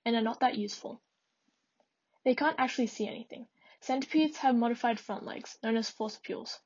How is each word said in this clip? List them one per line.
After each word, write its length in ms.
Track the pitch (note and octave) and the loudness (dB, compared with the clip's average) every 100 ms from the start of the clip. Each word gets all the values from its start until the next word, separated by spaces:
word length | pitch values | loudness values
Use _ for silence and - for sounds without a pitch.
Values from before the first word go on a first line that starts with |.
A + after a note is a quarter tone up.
and 100 | A#3 | 0
are 80 | A#3 | 2
not 180 | A3 - | 2 2
that 160 | B3 - | 0 2
useful. 440 | G#3 - - A#3 _ _ _ _ _ _ _ _ _ _ _ _ | -4 -6 -12 -14 _ _ _ _ _ _ _ _ _ _ _ _
They 100 | C4 | 2
can't 240 | B3 D4 D#4 | 4 2 2
actually 300 | C4 - A3+ | 0 2 0
see 200 | - G#3+ | 0 -6
anything. 380 | - - - A#3 _ _ _ | -6 -12 -14 -16 _ _ _
Centipedes 560 | - C4 C4+ D#4 D#4 D#4 | -4 -4 0 2 2 4
have 160 | C4+ | 4
modified 460 | A#3+ A#3 A#3+ A#3+ A3 | 4 4 2 0 0
front 240 | - G3+ | -4 -8
legs, 340 | - - - - | -6 -10 -12 -8
known 140 | A3+ A3+ | 0 0
as 140 | A3 | 0
forcipules. 680 | - G#3+ - - - A#3 - | -4 -8 -8 -8 -8 -8 -12